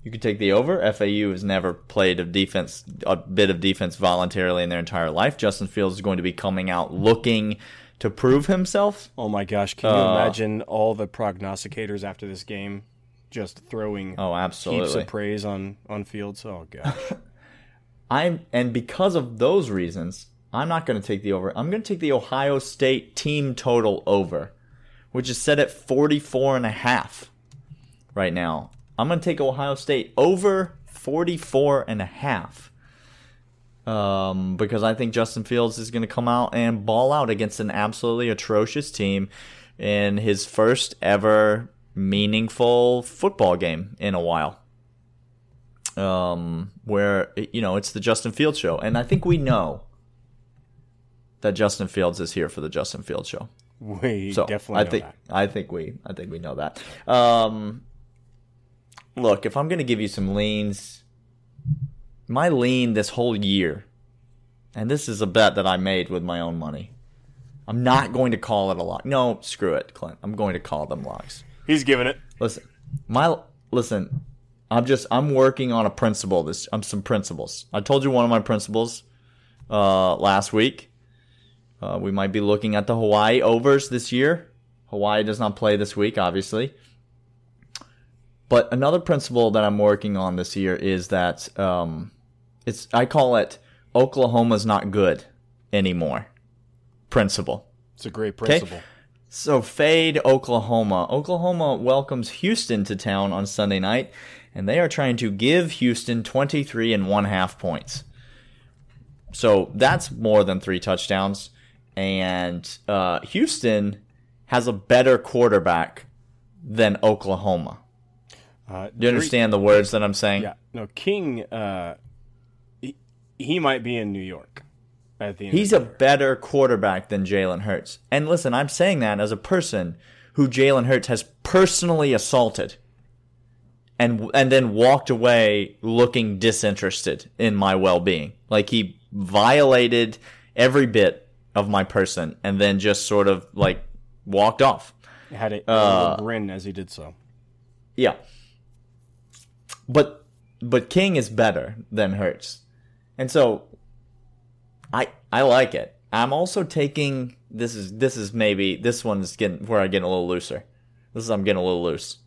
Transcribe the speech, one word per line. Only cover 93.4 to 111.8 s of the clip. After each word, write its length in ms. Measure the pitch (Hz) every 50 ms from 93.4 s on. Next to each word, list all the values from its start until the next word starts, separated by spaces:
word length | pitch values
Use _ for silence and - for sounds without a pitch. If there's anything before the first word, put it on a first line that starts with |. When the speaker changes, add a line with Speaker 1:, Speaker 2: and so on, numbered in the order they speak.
| 95 - - - _ _ _ _ _ _ _
Speaker 1:
Oklahoma's 720 | - 135 135 - 139 127 117 117 117 117 117 113 104 104
not 240 | 110 104 101 - 101
good 340 | 95 104 98 90 76 - - - _ _ _ _ _ _ _ _
anymore 560 | - 101 95 92 87 87 82 76 65 57 - - _ _ _ _ _ _ _ _ _ _ _ _ _ _ _ _
principle. 580 | - 123 104 98 - - 87 - 62 - - _ _ _ _ _ _
Speaker 2:
It's 100 | - -
a 60 | 104
great 220 | - 107 110 104 - -
Speaker 1:
Okay? 180 | 113 117 147 175
Speaker 2:
principle. 220 | - - 90 85 - - - _ _ _ _ _ _ _
Speaker 1:
So 320 | - - - 147 147 127 110
fade 560 | - - - 147 156 160 165 160 160 147 151 -
Oklahoma. 800 | - 135 135 135 - 120 117 104 110 117 113 110 101 95 90 87 -
Oklahoma 640 | - 143 147 170 180 170 170 180 180 170 160 143 131
welcomes 540 | - 110 127 131 139 139 - 139 123 110 -
Houston 540 | - - - 190 226 220 - - 117 104 98
to 100 | - 104
town 360 | 95 - 110 98 98 98 98
on 140 | 85 95 101
Sunday 320 | 101 - - 104 101 98 95
night, 320 | 95 98 113 127 139 - - - - - - - - _ _
and 140 | - 95 98
they 100 | 123 170
are 80 | 175
trying 300 | 151 - - 139 127 117
to 140 | 113 123 110
give 400 | 98 98 113 131 160 180 175 156 -
Houston 480 | - 127 123 117 117 - - 117 117 107
twenty-three 720 | - - 131 143 139 - 147 139 - - 117 113 113 110
and 140 | 101 95
one 180 | 92 101 104 101
half 320 | 101 101 92 92 90 - -
points. 440 | - 90 82 - - - - - - - - - - - - - _ - _ _ _ _ _ _ - _ _ - - - - _ _ -
So 400 | - - - 113 104 98 87 - -
that's 360 | 101 123 135 180 175 - -
more 320 | 131 113 113 107 107 104 98
than 160 | 92 92 92
three 200 | - 98 92 87
touchdowns. 680 | - 104 92 90 - - 101 95 98 98 101 - - - _ _ _ _ _ _